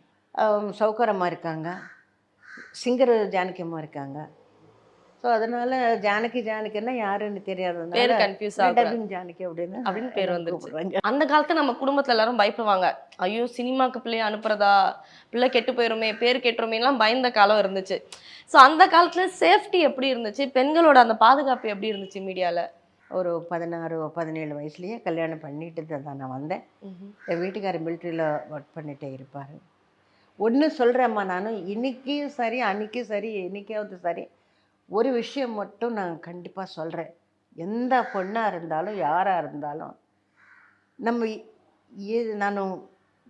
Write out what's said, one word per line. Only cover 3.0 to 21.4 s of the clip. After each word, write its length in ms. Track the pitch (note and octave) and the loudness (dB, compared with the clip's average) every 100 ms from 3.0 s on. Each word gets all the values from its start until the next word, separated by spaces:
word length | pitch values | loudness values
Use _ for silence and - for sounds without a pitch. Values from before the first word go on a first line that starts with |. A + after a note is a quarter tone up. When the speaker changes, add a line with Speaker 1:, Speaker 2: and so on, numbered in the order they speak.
| B3 A#3 G3 | 4 4 2
Speaker 1:
ஜானகி 320 | F#3+ F#3 F#3 | -2 -2 -6
அம்மா 160 | E3 D#3+ | -8 -8
இருக்காங்க. 500 | D#3 D3 C#3 C#3+ D3+ - _ _ _ _ _ _ _ _ | -10 -10 -10 -12 -14 -18 _ _ _ _ _ _ _ _
So, 100 | B3 | 0
அதனால 680 | A3+ A3+ A#3+ B3 C4 A#3 A3 | 0 0 -2 -2 0 0 2
ஜானகி 440 | G3+ G#3 A3+ A#3+ | 0 0 -2 -4
ஜானகின்னா 480 | A3 G#3+ G#3+ G#3 A#3 | -4 -6 -6 -6 -4
யாருன்னு 520 | B3+ G3+ G3+ G#3+ G3 F#3+ | -4 -2 -4 -4 -8 -8
தெரியாததுனால 440 | F#3 F3+ E3+ E3+ | -4 -4 -4 -2
Speaker 2:
பேரு 240 | A#3 B3 | 0 2
கன்ஃபியூஸ் 380 | A3 G3+ F#3+ G#3 G#3 | 4 2 0 -6 0
Speaker 1:
நான் 180 | F#3 | 2
Speaker 2:
ஆகுற 40 | A#3+ | 4
Speaker 1:
டப்பிங் 340 | A3 A#3 G#3 | 2 -2 -6
ஜானகி 280 | F#3 F3+ E3+ | -8 -10 -10
அப்படின்னு 400 | F3+ E3 F3 G#3+ | -10 -6 -8 -6
Speaker 2:
அப்படின்னு 280 | A3+ G3 B3 | -6 -4 -6
பேர் 180 | G3+ F#3 | -4 -2
Speaker 1:
எல்லாரும் 160 | F3 E3 | -2 -4
Speaker 2:
வந்துருச்சு. 180 | F3 | -8
Speaker 1:
கூப்பிடுறாங்க. 320 | - D3+ F#3 G3+ | -8 -8 -4 -2
Speaker 2:
அந்த 240 | G3+ C#4 D4 | -2 0 2
காலத்துல 280 | D4+ D4+ | 2 2
நம்ம 180 | D#4+ C#4 | 0 0
குடும்பத்துல 360 | B3 C4+ C#4 C4+ | -2 0 0 2
எல்லாரும் 320 | A3+ A3 A#3+ | 2 2 2
பயப்படுவாங்க, 560 | G3+ G#3 G#3+ F#3+ E3+ - - - | 0 0 0 2 2 -2 -12 -6
"ஐயோ, 260 | F#3 A3+ | -4 -2
சினிமாக்கு 560 | A#3+ A#3+ B3 C4 B3+ A#3+ | -4 -4 -4 0 0 -2
பிள்ளைய 200 | A#3 A3+ G#3+ | -4 -2 -2
அனுப்புறதா, 640 | G#3+ G#3+ G#3 G3+ G3 F#3+ - - - _ | -2 -2 2 6 6 4 -2 -14 -20 _
பிள்ளை 200 | A#3 B3+ | 0 2
கெட்டு 220 | A#3+ A#3 | 2 0
போயிருமே, 460 | B3 A#3 A3 A3 G#3+ | 0 0 0 -2 0
பேர் 200 | A#3+ B3+ | 0 2
கெட்டுருமேலாம்" 600 | B3 A#3 A3+ A3 B3+ B3+ | 0 0 -2 0 2 4
பயந்த 340 | G#3+ B3+ B3 | 2 4 2
காலம் 260 | A3+ G3+ G#3+ | 6 6 6
இருந்துச்சு. 440 | F#3+ F#3+ F#3+ F#3 - - - - - | 2 -2 -4 -6 -6 -20 -20 -20 6
So, 160 | D4+ | 10
அந்த 260 | C4 D#4+ F#4 | 10 10 8
காலத்துல 400 | E4 F4 E4+ F#4 - | 8 4 2 -2 2
சேஃப்டி 400 | E4+ G#4 G#4 F4+ | 6 6 4 2
எப்படி 340 | C#4+ B3+ C4+ | 2 2 -2
இருந்துச்சு, 380 | A#3 A3 G#3+ C#4 | -2 -4 -4 0
பெண்களோட 400 | C4 C#4 D#4+ D#4+ | 2 4 6 10
அந்த 240 | C4 A#3 A3 | 10 8 8
பாதுகாப்பு 520 | A3 C#4 | 8 8